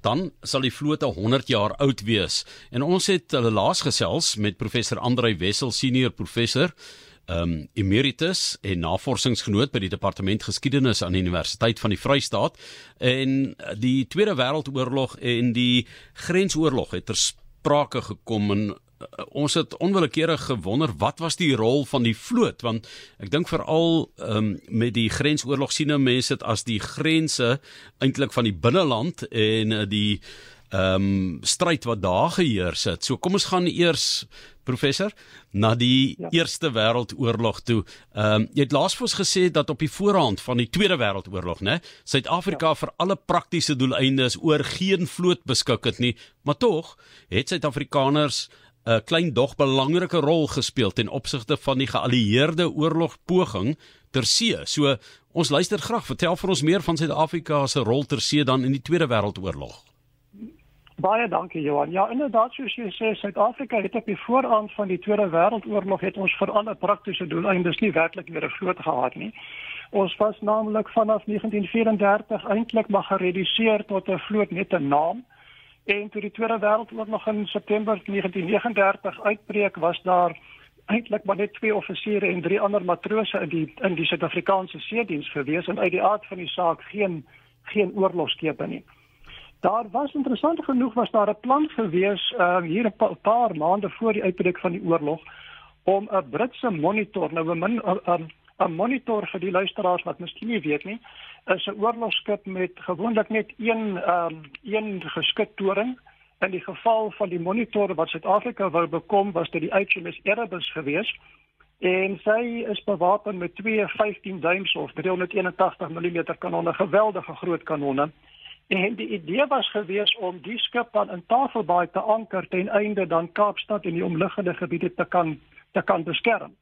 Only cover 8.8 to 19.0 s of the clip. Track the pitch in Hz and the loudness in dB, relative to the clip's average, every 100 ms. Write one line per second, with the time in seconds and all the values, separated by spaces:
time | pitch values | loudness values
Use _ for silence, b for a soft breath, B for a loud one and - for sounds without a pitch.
8.8 | 80 92 - 123 131 113 - 101 139 120 | -2 -2 -2 0 0 0 0 0 0 -2
9.8 | 95 98 98 - 98 107 - - 139 139 | -4 -2 -4 -2 -2 -2 -4 -4 2 4
10.8 | 131 104 90 95 90 87 76 - 117 - | 4 2 2 2 2 0 -2 0 0 2
11.8 | 110 95 - 139 - 104 127 _ B B | 0 0 2 2 2 0 -2 _ B B
12.8 | B _ 127 131 135 135 135 - - 107 | B _ 0 2 2 0 0 -6 -10 -2
13.8 | 127 131 127 165 214 151 127 151 139 139 | 2 2 0 0 2 2 0 0 -4 -4
14.8 | 127 135 131 - 123 117 123 117 123 123 | -2 0 -2 -2 -2 2 2 2 4 2
15.8 | 113 B B - - 175 196 151 160 131 | 0 B B -12 0 2 2 2 0 0
16.8 | - 87 - 101 - - - - 147 147 | -4 -6 -4 -2 -2 -4 -20 -6 0 2
17.8 | 143 123 - 104 - 110 104 101 104 - | 2 -4 -6 -12 -2 0 2 2 0 -6
18.8 | _ _ | _ _